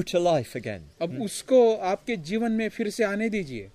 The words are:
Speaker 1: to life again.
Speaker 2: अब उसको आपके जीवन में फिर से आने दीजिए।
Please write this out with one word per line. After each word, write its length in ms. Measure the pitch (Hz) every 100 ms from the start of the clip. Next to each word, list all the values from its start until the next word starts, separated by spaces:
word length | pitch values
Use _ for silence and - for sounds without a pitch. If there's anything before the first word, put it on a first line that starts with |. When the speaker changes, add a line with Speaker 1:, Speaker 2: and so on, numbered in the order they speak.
Speaker 1:
to 120 | - 180
life 360 | 175 156 117
again. 280 | 127 110 98 76 -
Speaker 2:
अब 200 | 170 277
उसको 540 | 208 - - 262 233 220
आपके 400 | 185 208 - 220
जीवन 360 | 151 220 233
में 180 | 220 214
फिर 200 | - 208
से 140 | 220
आने 260 | 208 202 226
दीजिए। 380 | 208 151 117 98